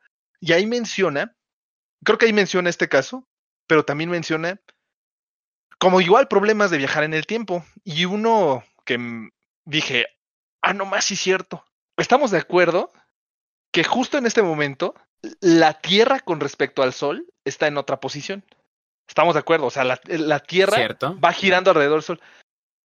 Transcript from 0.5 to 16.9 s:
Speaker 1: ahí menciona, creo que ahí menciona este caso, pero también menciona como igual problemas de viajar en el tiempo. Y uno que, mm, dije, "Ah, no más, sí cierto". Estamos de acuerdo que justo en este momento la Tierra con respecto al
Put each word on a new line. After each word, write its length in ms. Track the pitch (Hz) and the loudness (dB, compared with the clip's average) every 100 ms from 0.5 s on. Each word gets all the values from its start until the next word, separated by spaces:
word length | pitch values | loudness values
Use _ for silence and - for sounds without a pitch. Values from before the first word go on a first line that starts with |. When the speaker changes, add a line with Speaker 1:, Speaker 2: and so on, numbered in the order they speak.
Speaker 1:
ahí 120 | 165 214 | 0 2
menciona, 720 | 240 220 - 180 143 202 _ _ _ _ _ _ _ | -4 -6 -2 -2 -2 -6 _ _ _ _ _ _ _
creo 140 | - 220 | -6 0
que 80 | 226 | 0
ahí 80 | |
menciona 360 | 208 190 190 180 | 2 0 0 -2
este 200 | 175 165 | -4 0
caso, 380 | 139 131 254 - _ _ _ _ | 0 -2 -10 -18 _ _ _ _
pero 180 | 160 151 | 0 0
también 240 | 147 165 | -4 -4
menciona 500 | 175 160 160 165 196 _ _ _ _ _ _ _ _ _ _ _ _ | -6 -4 -6 -6 -10 _ _ _ _ _ _ _ _ _ _ _ _
como 240 | 185 185 | 2 4
igual 260 | 175 233 269 | 6 6 6
problemas 440 | 202 202 214 202 | 2 2 2 2
de 60 | 160 | 0
viajar 260 | 135 151 | -2 -2
en 100 | 151 | -2
el 120 | 156 151 | -4 -4
tiempo. 400 | 220 208 175 - _ | -6 -4 -6 -8 _
Y 220 | - 156 180 | -10 -4 -2
uno 580 | 208 226 226 170 127 - _ - | 0 2 2 2 0 -4 _ -6
que, 120 | 120 | -4
mm, 340 | 120 117 110 _ _ _ - | -4 -10 -14 _ _ _ -6
dije, 420 | 151 - 123 - - _ _ _ _ | -4 -2 -2 -4 -8 _ _ _ _
"Ah, 120 | 175 | -4
no 120 | 202 196 | -2 -4
más, 200 | 202 - | -4 -4
sí 100 | 196 | -4
cierto". 500 | 190 185 - 170 _ _ _ - | -2 -2 -4 -16 _ _ _ -6
Estamos 340 | 165 254 277 | 2 2 4
de 80 | 180 | 0
acuerdo 520 | - 180 170 170 311 _ _ _ _ _ _ _ _ | 0 2 4 2 -2 _ _ _ _ _ _ _ _
que 120 | - | -4
justo 340 | 160 233 262 294 | -2 -2 -2 -2
en 80 | 240 | -2
este 160 | 233 | 0
momento 540 | 190 156 147 135 180 - _ _ - - | 0 0 -4 -4 -8 -8 _ _ -18 -2
la 400 | 185 165 160 151 | 4 6 6 2
Tierra 400 | 151 196 240 269 | -2 2 4 2
con 200 | - 160 | -2 -6
respecto 420 | 143 - 135 - | -6 -4 -4 0
al 80 | 131 | -2